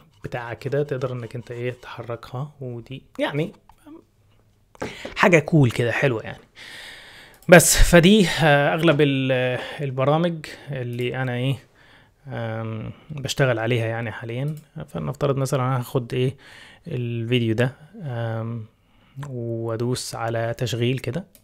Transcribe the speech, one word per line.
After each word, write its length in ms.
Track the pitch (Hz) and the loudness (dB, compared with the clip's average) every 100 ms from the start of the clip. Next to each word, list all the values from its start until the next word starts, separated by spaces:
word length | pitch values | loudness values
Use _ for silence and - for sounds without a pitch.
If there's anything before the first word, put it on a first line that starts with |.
| - _ | -20 _
بتاع 300 | - 123 117 | -10 -10 -10
كده 280 | 113 135 139 | -10 -4 -2
تقدر 300 | 147 127 127 | -2 -4 -4
انك 240 | 123 117 123 | -6 -10 -12
انت 140 | - | -12
ايه، 200 | 120 123 120 | -8 -6 -8
تحركها. 720 | - - 113 117 - 123 147 - | -12 -14 -10 -12 -10 -10 -10 -10
ودي 420 | 127 120 - 135 - - | -12 -10 -12 -16 -14 -6
يعني 340 | 294 143 190 - _ _ 294 330 _ _ _ _ _ _ _ - - - - - | -4 -2 -4 -8 _ _ -20 -20 _ _ _ _ _ _ _ -12 -12 -10 -12 2
حاجة 220 | 208 165 | 4 4
كول 320 | 151 160 123 | 4 4 4
كده، 220 | - 120 | 2 -2
حلوة 300 | - 139 110 | 0 -2 -2
يعني. 220 | 110 - - - - - - - - - - - - | -8 -14 -18 -20 -20 -18 -18 -18 -20 -20 -20 -4 8
بس 280 | 175 - - | 8 10 6
فدي، 500 | - 175 170 214 170 - | 8 8 10 8 6 4
آه، 320 | 156 143 147 | 4 4 4
اغلب 220 | 170 160 147 | 2 4 4
ال-، 580 | 143 135 131 127 127 123 - - | 4 2 0 0 0 -2 -6 -8
البرامج 680 | 139 131 131 160 175 165 - - - | -6 -2 2 2 0 -2 -10 -16 -12
اللي 520 | 139 123 120 123 131 | -8 -6 -6 -4 -4
انا 120 | 127 | -4
ايه، 220 | 123 131 131 - _ _ - _ _ 139 | -2 -2 -4 -8 _ _ -20 _ _ -12
آم، 640 | 120 113 110 113 110 113 - - | -8 -6 -6 -8 -8 -10 -14 -14
بشتغل 480 | 151 127 - 131 113 | -10 -6 0 0 0
عليها 280 | 113 123 113 | 0 0 -2
يعني 240 | 113 117 | -4 -8
حاليًا. 420 | 107 113 120 147 151 - 156 143 | -8 -8 -6 -6 -8 -14 -16 -12
فلنفترض 480 | 165 151 - 143 135 | -8 -8 -2 -2 0
مثلًا 260 | 131 139 | -2 -2
انا 160 | 123 131 | 0 -2
هاخد 360 | 123 135 117 | -2 -4 -2
ايه، 220 | 127 131 - - - - - - | -2 -2 -4 -14 -20 -20 -18 -10
الفيديو 680 | 123 120 117 113 123 113 | -6 -4 -4 0 2 2
ده، 180 | 110 127 - - 226 | 2 0 -2 -16 -14
آم، 640 | 147 117 113 113 113 117 107 _ _ _ _ 135 139 | -10 -6 -4 -4 -6 -8 -12 _ _ _ _ -14 -10
وادوس 840 | 123 117 117 113 113 120 123 - | -8 -6 -4 -4 -2 -2 -2 -6
على 400 | 117 117 117 117 117 | -6 -4 -2 -4 -4
تشغيل 400 | 120 117 120 131 | -4 0 0 -2
كده، 260 | - 151 - _ | -4 -8 -8 _